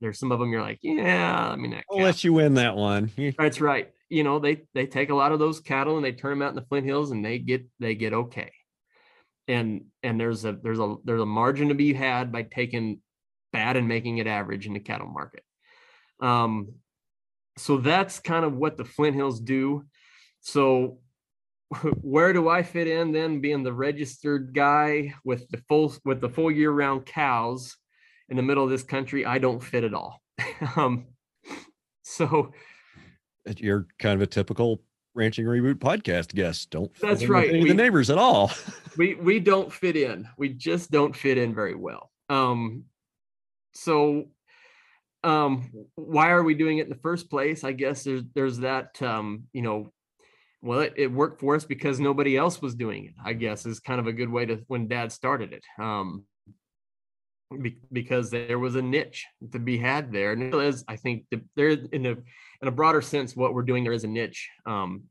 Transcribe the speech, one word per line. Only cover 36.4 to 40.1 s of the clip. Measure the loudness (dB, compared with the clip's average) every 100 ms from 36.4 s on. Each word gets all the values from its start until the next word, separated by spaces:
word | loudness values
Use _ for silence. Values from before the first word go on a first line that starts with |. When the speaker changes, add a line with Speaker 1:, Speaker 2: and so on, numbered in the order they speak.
| -2 -2 -8
Speaker 2:
Don't | -6 -6 -4
fit | 0
Speaker 1:
That's | 0
Speaker 2:
in | 4
with |
Speaker 1:
right. | 4 6
Speaker 2:
any | 6
of |
Speaker 1:
We | 6
Speaker 2:
the |
neighbors | 6 6 6 4
at | 6
all. | 6 6 4 0 -12
<laughs> | -16 -10 0
Speaker 1:
we, | 0
we | 2 2 4
don't | 4 4 2
fit | -2 0 2
in. | 0